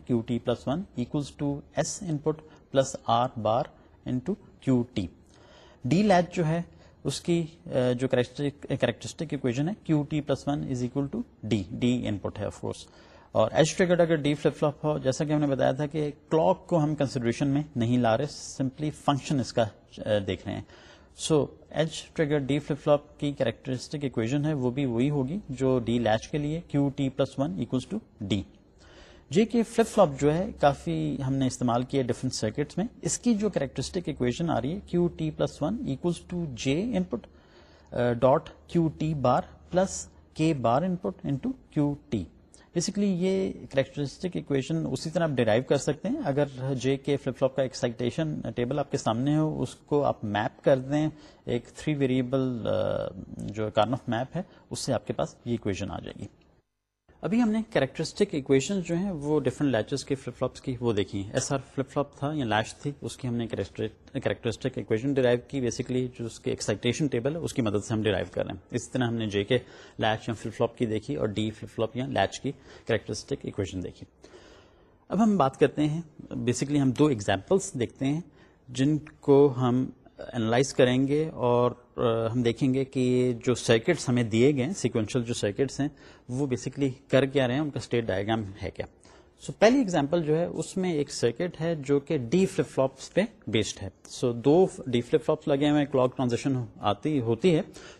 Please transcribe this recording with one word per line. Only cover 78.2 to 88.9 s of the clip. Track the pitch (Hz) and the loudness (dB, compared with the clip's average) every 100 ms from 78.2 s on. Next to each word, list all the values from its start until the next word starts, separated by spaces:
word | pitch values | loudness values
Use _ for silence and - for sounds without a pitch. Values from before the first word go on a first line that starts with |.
| - - - _ - | -6 -18 -20 _ -10
جن | 123 139 151 - - | 0 2 0 -4 -4
کو | - 139 143 127 | 6 8 8 4
ہم | 127 123 131 - - - - | 2 2 0 -6 -20 -18 -10
انالائز | 123 110 123 139 | -2 2 2 2
کریں | - 123 127 135 | 4 4 4 2
گے | 147 156 | 0 -2
اور، | - 123 120 123 - - - | -2 2 4 2 0 -12 -2
آ، | 123 113 113 | 0 2 0
ہم | 120 | 0
دیکھیں | 117 117 139 | 0 2 0
گے | 131 135 | 0 -2
کہ | 135 127 123 127 120 127 | 0 2 2 2 0 0
جو | 117 | 0
سرکٹس | - 117 117 170 - | 4 4 4 0 2
ہمیں | 123 | 0
دیے | 117 113 131 143 | 2 4 6 4
گئے | |
ہیں، | 127 | 0
سیکوینشل | 196 120 120 104 131 | -2 -2 0 -2 -2
جو | 117 | -2
سرکٹس | 120 104 101 139 - | -2 -2 0 -2 -2
ہیں، | 143 - - - - | -4 -6 -20 -20 -8
وہ | 123 143 | -4 -2
basically | 123 135 127 139 123 - | -2 -4 -2 -2 -4 0
کر | 135 135 | 2 4
کیا | 139 127 | 2 0
رہے | |
ہیں، | 131 | 0
ان | 156 | -4
کا | 123 | -6
اسٹیٹ | - 117 | -2 -2
ڈائیگرام | 113 95 104 113 98 95 | 0 -2 0 -2 -4 -8
ہے | 85 | -10
کیا۔ | - - | -8 -12